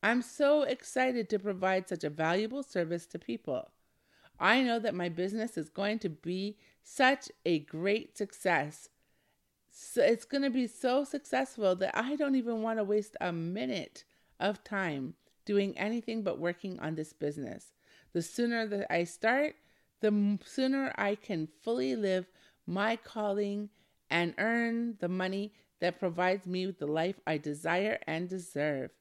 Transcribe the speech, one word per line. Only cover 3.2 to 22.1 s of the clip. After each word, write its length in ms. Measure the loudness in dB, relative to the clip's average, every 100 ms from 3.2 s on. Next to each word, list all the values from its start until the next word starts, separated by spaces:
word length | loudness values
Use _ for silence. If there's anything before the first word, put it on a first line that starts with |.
| -6 -6 -2 -4 -4 _ _ _ _ _ -20 0
I 240 | 4 6
know 160 | 4 2
that 140 | 0
my 140 | -2 -2
business 500 | -2 -4 -2 -4 -4
is 120 | -8
going 300 | -4 -2 0
to 100 | -4
be 480 | -6 -6 -4 -4 -8 _ _
such 500 | -20 4 4 4 -2 -4 2
a 140 | 2
great 580 | 0 -4 0 0 -2 -8
success. 720 | -8 -2 2 2 2 -6 -20 _ _ _ _ _ _ _ _
So 340 | -20 -8 4
it's 220 | 4 4 0
gonna 240 | -2 0
be 180 | 0 -2
so 380 | -2 0 2 0
successful 720 | -6 -2 -2 -2 0 2 2
that 200 | 0 0
I 200 | -2 0
don't 180 | 2 2
even 260 | 0 -2
wanna 220 | -2 -2
waste 320 | 0 0 0 -4
a 100 | -4
minute 720 | -2 -4 -4 -4 -4 -6 -14 -20 _ _ _
of 200 | -2 -2 -6
time 500 | -4 -2 -2 -6 -10 _ _ 0
doing 320 | 2 2 -2
anything 440 | -2 -2 -4 -2
but 160 | -2 0
working 420 | -2 -2 -8 -6
on 140 | -4 -4
this 180 | -6
business. 580 | -4 -6 -4 -8 -10 -14 _ _ -20 _
The 100 | -6
sooner 460 | -4 -2 0 0 -2
that 240 | -2 0
I 140 | 0 -2
start, 500 | 0 2 2 0 -2 _ _ _ _
the 60 | 2
m-, 320 | 4 2 0
sooner 500 | -4 0 2 2 0 0
I 180 | 0 0
can 320 | -2 -4 -4
fully 480 | -6 -4 0 0 0
live 340 | 2